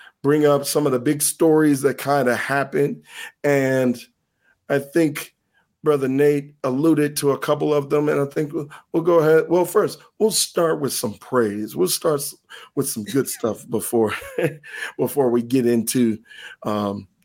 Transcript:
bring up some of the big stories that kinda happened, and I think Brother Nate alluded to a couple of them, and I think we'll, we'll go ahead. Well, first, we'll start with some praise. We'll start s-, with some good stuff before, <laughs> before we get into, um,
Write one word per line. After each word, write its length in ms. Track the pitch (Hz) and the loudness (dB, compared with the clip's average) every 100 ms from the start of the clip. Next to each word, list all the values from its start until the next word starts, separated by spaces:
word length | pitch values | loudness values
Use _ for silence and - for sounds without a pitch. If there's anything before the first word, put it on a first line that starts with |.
| - _ | -20 _
bring 240 | 139 151 147 | 0 4 4
up 200 | 143 143 | 4 2
some 200 | 156 147 | 0 0
of 80 | |
the 60 | 127 | 0
big 220 | 123 147 | 0 -2
stories 600 | - - 165 156 151 139 | -2 2 4 6 4 4
that 160 | 139 131 | 0 -2
kinda 380 | 135 143 123 113 | -2 0 2 0
happened, 680 | - 139 135 143 143 - _ - - _ | -2 -2 -2 -2 -2 -4 _ -18 -18 _
and 540 | 143 143 131 131 127 117 - _ _ _ _ _ - | 0 2 2 2 0 -2 -8 _ _ _ _ _ -4
I 100 | 143 | -4
think 560 | 143 165 160 147 - _ _ _ _ _ | 0 0 0 -2 -14 _ _ _ _ _
Brother 280 | 151 147 131 | 0 0 0
Nate 460 | 135 147 147 143 _ 131 | 2 4 2 -2 _ -4
alluded 500 | 131 160 151 147 147 | 0 2 2 0 0
to 140 | 143 | -2
a 80 | 135 | 0
couple 340 | - 147 151 | 0 -2 0
of 160 | 147 139 | 0 0
them, 200 | 147 151 | 0 0
and 100 | 147 | 0
I 60 | 139 | -2
think 260 | 160 151 | -4 -4
we'll, 160 | 160 143 - _ | -6 -10 -16 _
we'll 100 | 165 | -2
go 180 | 165 170 | 2 4
ahead. 280 | 156 160 160 | 6 4 4
Well, 160 | 170 | 0
first, 360 | 175 214 160 - - - | 2 0 0 -4 -18 -2
we'll 100 | 214 | 0
start 520 | 175 - - 165 160 | 0 -2 0 0 0
with 100 | 135 | -2
some 220 | - 117 101 | -4 -8 -10
praise. 540 | - 127 110 101 107 | -4 0 0 -2 -8
We'll 140 | 139 180 | -2 -2
start 320 | - 165 147 | 0 -2 -2
s-, 160 | 147 - _ - - - | -4 -14 _ -20 -12 -6
with 140 | 127 | -6
some 160 | - 101 | -6 -4
good 240 | 139 117 | -2 -2
stuff 360 | - 113 101 - | -4 -6 -6 -6
before, 420 | 110 - 117 107 - - - | -6 -2 0 0 -2 -10 -4
<laughs> 600 | 165 - - - - - | -4 -4 -18 -12 -12 -4
before 320 | 127 143 127 | -4 0 0
we 120 | 120 | 0
get 240 | 117 131 120 | 0 0 2
into, 540 | 117 110 131 120 107 _ - - - | 0 0 0 0 0 _ -20 -20 -12
um, 440 | - 104 101 101 98 _ | -6 -4 -4 -6 -12 _